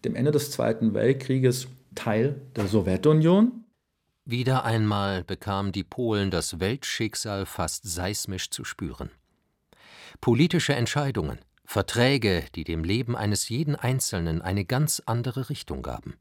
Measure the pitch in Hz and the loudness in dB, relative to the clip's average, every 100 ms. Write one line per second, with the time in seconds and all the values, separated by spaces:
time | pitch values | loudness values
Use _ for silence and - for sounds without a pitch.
0 | 120 - 117 147 - - 117 110 110 104 | -4 0 2 2 0 0 0 2 2 4
1 | 113 131 - 131 127 120 - - _ - | 2 2 0 2 4 2 -6 -16 _ -6
2 | 117 107 131 139 - - 101 107 92 92 | 0 2 2 -2 -8 -4 2 2 2 4
3 | 147 156 160 190 233 - - _ _ _ | 4 6 6 6 4 2 -18 _ _ _
4 | _ _ - 120 127 131 117 113 107 101 | _ _ -4 0 2 2 2 2 2 2
5 | 98 95 85 92 - 98 101 98 90 - | 0 -2 -4 -6 -2 -2 -2 -4 -8 -4
6 | 120 104 98 87 - 80 92 135 - - | 0 2 2 0 -2 -2 -2 -2 -6 -4
7 | 110 - 110 98 95 - 82 - 101 82 | -4 -4 -6 -6 -6 -4 -4 -4 -8 -6
8 | 92 104 - 92 - - - - 85 - | -4 -4 -6 -8 -8 -8 -10 -8 -10 -8
9 | 65 _ _ _ _ _ _ _ - - | -12 _ _ _ _ _ _ _ -20 -20
10 | - - - 117 170 175 - 135 117 147 | -20 -2 2 4 4 2 0 0 0 0
11 | 139 110 76 62 _ _ - 101 98 117 | -2 -2 -4 -8 _ _ -4 -2 0 4
12 | 123 139 110 87 78 - 78 82 80 113 | 4 4 2 2 -2 -8 -4 -4 0 -2
13 | 117 120 104 101 - 117 151 143 120 131 | -2 -2 0 -2 -2 -2 -2 -2 0 0
14 | - 95 82 80 87 98 92 127 151 - | -2 -2 -2 -2 -2 -2 0 0 0 -2
15 | - 117 120 135 127 147 - 67 65 62 | -2 -2 -2 -6 -6 -8 -8 -8 -6 -10
16 | - - | -12 -18